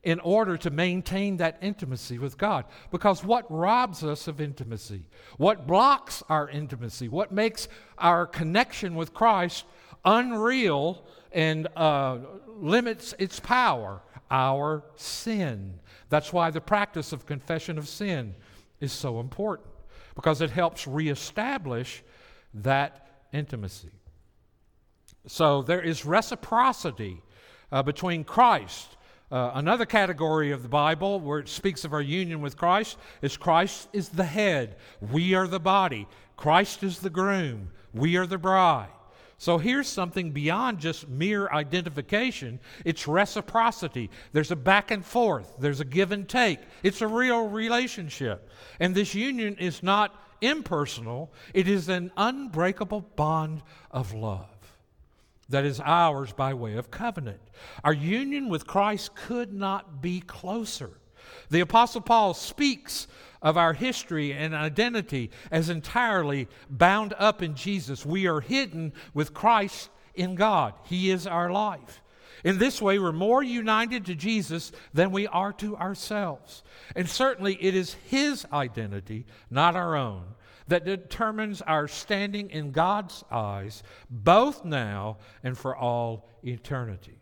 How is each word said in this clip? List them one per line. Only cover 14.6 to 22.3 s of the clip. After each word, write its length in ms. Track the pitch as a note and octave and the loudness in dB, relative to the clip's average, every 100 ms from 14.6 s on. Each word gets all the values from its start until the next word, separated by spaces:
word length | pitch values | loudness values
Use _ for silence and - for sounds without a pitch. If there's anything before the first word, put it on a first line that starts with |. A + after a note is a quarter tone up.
| D3 D#3 D3 - | 0 -4 -8 -16
sin. 840 | - - - A3 E3 A2 G2 F2+ - - - | -12 -8 -4 -2 -2 -4 -10 -14 -18 -20 0
That's 240 | D3+ - | 0 2
why 160 | F3 E3 | 0 0
the 120 | D#3 | 0
practice 520 | - G#3 G3+ E3+ C#3+ | 0 0 0 -4 -8
of 140 | C#3+ - | -10 -8
confession 500 | C#3+ - E3 - D#3 | -10 -4 -4 -4 -8
of 100 | D3 | -8
sin 460 | - G#3 E3 A2+ F#2 - - _ _ | -6 -4 -4 -6 -12 -18 -20 _ _
is 120 | C#3+ | -8
so 280 | - C#3 A#2 | -6 -6 -4
important, 500 | B2+ - G#3+ E3+ - - - - - - | -6 -4 -4 -4 -8 -20 -20 -20 -16 -2
because 260 | - D3 | 0 2
it 80 | D#3 | 0
helps 380 | A#2 E3+ - C#3 | 2 0 0 -6
reestablish 1160 | C#3 D#3 C3+ - - A#3+ C#4 D#3 A#2 B2+ - - - - | -2 0 -2 -4 -4 -2 -4 -4 -6 -6 -12 -18 -20 -20